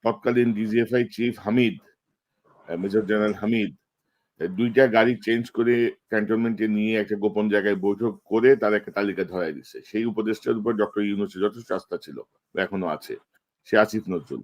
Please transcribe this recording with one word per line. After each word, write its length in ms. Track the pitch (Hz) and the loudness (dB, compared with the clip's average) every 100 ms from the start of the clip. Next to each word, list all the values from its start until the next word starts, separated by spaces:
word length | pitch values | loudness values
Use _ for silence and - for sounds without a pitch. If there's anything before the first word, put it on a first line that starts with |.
তৎকালীন 500 | - - 127 120 120 | -2 -2 0 2 2
ডিজিএফআই 520 | 107 110 113 117 123 117 | 0 0 0 2 0 -2
চিফ 340 | - 120 110 | -2 -4 -2
হামিদ, 340 | 101 117 120 92 _ _ _ _ _ _ _ _ - | 0 2 2 0 _ _ _ _ _ _ _ _ -12
আহ, 80 | 85 | -6
মেজর 280 | 98 104 98 | -2 -2 0
জেনারেল 280 | 107 107 | 0 0
হামিদ, 380 | 101 104 113 98 | -2 -2 0 -2
আহ, 760 | - _ _ _ _ _ _ 85 | -6 _ _ _ _ _ _ -8
দুইটা 400 | 92 120 113 131 | -2 2 4 6
গাড়ি 280 | 113 117 117 - | 6 4 2 0
চেঞ্জ 240 | 117 117 | -2 -2
করে 400 | - 117 120 117 | -2 2 2 2
ক্যান্টনমেন্টে 760 | - _ 110 104 113 117 107 110 | -2 _ -2 0 0 0 0 0
নিয়ে 320 | 104 107 110 | 0 0 0
একটা 160 | 104 104 | -2 -2
গোপন 340 | 101 104 107 | -2 0 2
জায়গায় 260 | 104 101 101 | 2 2 0
বৈঠক 440 | 98 101 113 95 _ | 0 0 -4 -6 _
করে 300 | 110 123 135 | 4 6 6
তার 180 | 107 | 4
একটা 180 | 104 - | 0 -2
তালিকা 320 | - 101 90 | -4 -2 -2
ধরায় 300 | 90 92 85 | -4 -4 -4
দিছে। 280 | 71 64 - - | -6 -14 -20 -8
সেই 200 | 107 117 | -4 -4
উপদেষ্টার 520 | 110 107 107 - 117 | -4 -4 -4 -2 -2
উপর 160 | 107 | -2
ডক্টর 280 | 110 104 - | -2 -2 -2
ইউনূসের 400 | 104 101 101 92 | -2 -2 -4 -2
যথেষ্ট 300 | 101 113 117 | -4 -4 -8
আস্থা 260 | 92 - - | -8 -6 -12
ছিল, 240 | - 71 - _ _ - | -10 -18 -18 _ _ -6
এখনো 300 | 95 95 90 | -4 -4 -6
আছে, 280 | 76 - - _ _ _ _ - | -6 -10 -16 _ _ _ _ 0
সে 120 | 110 | 2
আসিফ 260 | 107 110 98 | 2 0 -4
নজরুল। 320 | 90 71 64 | -6 -6 -14